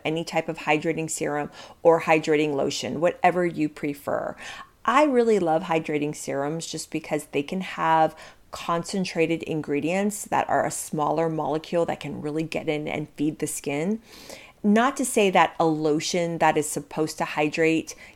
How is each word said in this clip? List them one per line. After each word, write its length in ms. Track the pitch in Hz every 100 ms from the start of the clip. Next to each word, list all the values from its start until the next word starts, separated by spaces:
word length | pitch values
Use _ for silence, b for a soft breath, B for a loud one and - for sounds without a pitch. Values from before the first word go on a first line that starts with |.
| -
any 180 | 160
type 240 | 165 170 160
of 120 | 160
hydrating 500 | - 151 170 160 160
serum 420 | - 151 147 147 B B B
or 200 | 170 165
hydrating 520 | 160 160 156 151 151 139
lotion, 460 | 139 139 - 135
whatever 440 | 175 - 180 170 175
you 220 | 160 151
prefer. 680 | - 151 143 - 113 - - B B B _ -
I 180 | 247
really 360 | 302 254 233 214
love 240 | 170 160
hydrating 520 | 175 165 160 151 147 147
serums 520 | - 139 143 165 160
just 220 | 156 -
because 360 | 160 - 156 151
they 180 | 139
can 160 | 143 185
have 560 | 185 - 165 160 160 - B B _
concentrated 920 | - - 170 170 202 185 - 160 165
ingredients 800 | - 160 147 143 147 185 208 208
that 240 | - 139 -
are 180 | 135 139
a 60 |
smaller 560 | - - 160 147 151 165
molecule 580 | 160 147 151 - 175 170
that 120 | -
can 220 | 147 127
really 220 | 147 151
get 260 | 160 - -
in 180 | 151 151
and 220 | - 151 -
feed 220 | 147 156
the 80 | 151
skin. 520 | - - 143 165 220 B B B B B _
Not 340 | 208 208 247 285
to 80 | 262
say 240 | - 202
that 240 | 185 160 -
a 60 | 165
lotion 720 | 156 156 151 - 180 170 165
that 180 | 160 156
is 100 | 147
supposed 520 | - 147 - 156 -
to 60 | 165
hydrate 680 | - 151 147 160 160 - B B